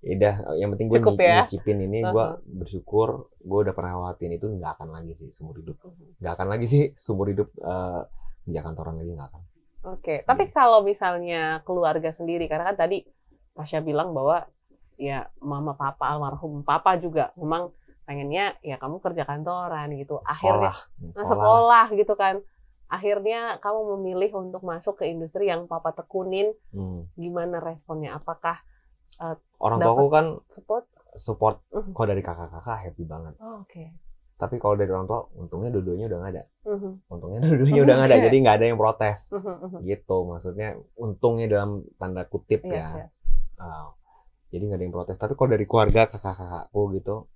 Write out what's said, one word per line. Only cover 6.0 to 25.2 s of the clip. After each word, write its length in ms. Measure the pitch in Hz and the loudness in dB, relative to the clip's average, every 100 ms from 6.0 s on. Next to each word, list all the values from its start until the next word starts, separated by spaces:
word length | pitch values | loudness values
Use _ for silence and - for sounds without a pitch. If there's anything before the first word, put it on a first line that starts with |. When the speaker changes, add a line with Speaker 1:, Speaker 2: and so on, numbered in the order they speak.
| - _ | -20 _
Speaker 1:
Nggak 140 | 90 87 | -10 -6
akan 120 | 92 | -4
lagi 160 | 110 117 | -2 2
sih 160 | 143 143 | 4 4
seumur 400 | - - 101 98 | -2 -6 -2 0
hidup, 160 | 98 104 - | 0 -2 -4
eh, 460 | - 92 92 87 - - - - | -6 -6 -4 -6 -8 -10 -10 -12
kerja 160 | - 82 | -8 -8
kantoran 400 | 78 80 80 80 | -8 -10 -10 -8
lagi, 160 | 82 82 | -10 -12
nggak 140 | 67 | -14
akan. 100 | 85 87 _ _ - - | -18 -20 _ _ -14 -12
Speaker 2:
Oke, 380 | 185 - 151 | -10 -6 -6
tapi 240 | - 262 381 | 0 0 2
Speaker 1:
Iya. 60 | |
Speaker 2:
kalau 260 | - 254 226 | 4 6 6
misalnya 640 | 202 202 190 175 175 170 160 160 | 4 0 -2 -2 -2 -2 -2 -4
keluarga 460 | - 180 165 156 160 | -4 0 2 2 -2
sendiri, 380 | 160 170 170 165 | -6 -4 -4 -2
karena 200 | 151 175 | -2 -2
kan 100 | 196 | 0
tadi 240 | 170 196 - _ _ _ _ | 0 0 -8 _ _ _ _
Tasya 280 | - 151 160 | -14 -6 -4
bilang 320 | 160 151 175 | -2 -2 -2
bahwa 320 | 156 135 170 - _ _ _ _ _ | 0 2 2 0 _ _ _ _ _
ya 320 | 139 139 - - | -6 -6 -8 -12
mama 340 | 139 143 147 | -8 -6 -6
papa, 340 | 143 139 - 135 | -4 -6 -4 -4
almarhum 560 | 147 143 143 165 147 | -2 -4 -6 -10 -8
papa 320 | 143 147 - 185 | -2 2 4 2
juga 360 | 170 160 135 - | 0 -2 -2 -4
memang 360 | 151 165 175 - _ _ | -4 -4 -4 -12 _ _
pengennya 520 | - 143 139 156 403 - | -12 -8 -4 -2 -2 -4
ya 160 | - 135 | -10 -10
kamu 240 | 131 175 | -8 -6
kerja 240 | 190 170 | -6 -4
kantoran 680 | - 147 156 180 175 160 147 | -6 -6 -6 -6 -6 -6 -6
gitu. 260 | 147 139 147 | -8 -8 -8
Akhirnya 480 | - 147 190 104 98 | -6 -2 2 2 2
Speaker 1:
Sekolah. 420 | 95 - - 82 | -2 -16 -16 -14
Speaker 2:
nah, 0 | |
Speaker 1:
Sekolah. 140 | 87 208 | -6 0
Speaker 2:
sekolah 580 | 202 208 226 233 233 226 208 | 2 6 8 10 8 8 4
gitu 180 | 208 208 | 2 4
kan. 200 | 196 190 202 _ _ _ - | 2 0 -6 _ _ _ -10
Akhirnya 720 | 185 202 202 202 226 233 190 | -4 0 2 0 -2 -4 -6
kamu 380 | 202 214 214 196 | -4 -4 -2 -4
memilih 360 | 190 185 196 202 | -4 0 0 -2
untuk 220 | 185 185 | -8 -10
masuk 380 | 185 170 190 196 | -8 -6 -6 -4
ke 80 | 165 | -4
industri 400 | 165 | -4